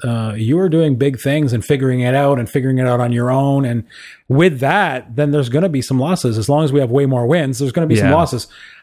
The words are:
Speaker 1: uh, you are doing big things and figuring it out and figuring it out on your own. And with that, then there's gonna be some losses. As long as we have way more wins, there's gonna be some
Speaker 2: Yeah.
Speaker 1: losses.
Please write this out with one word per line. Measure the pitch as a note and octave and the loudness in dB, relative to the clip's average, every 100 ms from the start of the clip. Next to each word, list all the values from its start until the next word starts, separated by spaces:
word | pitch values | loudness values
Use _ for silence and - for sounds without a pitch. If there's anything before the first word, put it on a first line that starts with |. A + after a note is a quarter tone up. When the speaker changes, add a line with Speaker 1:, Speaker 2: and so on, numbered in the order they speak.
Speaker 1:
uh, | A#2+ A#2 A2 G#2+ | -6 -4 -4 -4
you | A2 E3 | 0 0
are | F#3+ | 2
doing | D#3+ D#3 A#2+ | 2 2 2
big | C#3 B2+ | -2 -2
things | C#3 D3+ C#3+ | -2 0 0
and | A#2 - | -2 -2
figuring | C#3 C3 B2+ | 0 0 0
it | B2 | 0
out | C3+ C#3 C3 | 2 2 0
and | A2+ | -2
figuring | C#3+ C3 C3 | -2 0 0
it | B2+ | 0
out | B2 | 0
on | A#2+ | 0
your | A#2+ B2 | 0 0
own. | C3+ C#3 C#3 B2+ | 0 2 0 0
And | A#2+ - - - - - | -4 -6 -18 -20 -18 -2
with | C3+ F3+ C3+ | 2 2 2
that, | C#3 G3 F3 B2+ - A#2+ | 0 0 0 -4 -8 -2
then | D3 | 0
there's | D3 A#2+ | 0 0
gonna | C#3+ F#3+ | 0 0
be | C#3 | -2
some | - C3 | -2 -2
losses. | D3 F3+ B2 A2 | 0 0 -2 -2
As | G#2 | 0
long | D3 D3+ | 0 2
as | |
we | C#3+ | 0
have | B2 | 2
way | C#3 C#3 | 0 2
more | B2 A#2+ | 0 2
wins, | F3 C3+ A#2+ | 0 0 -2
there's | C3+ | -2
gonna | E3+ D#3 | -2 0
be | A2 | 2
some | F#2+ | 4
Speaker 2:
Yeah. | D#3 | 2
Speaker 1:
losses. | D#3+ A#2+ - - - - | 0 -4 -10 -20 -20 -20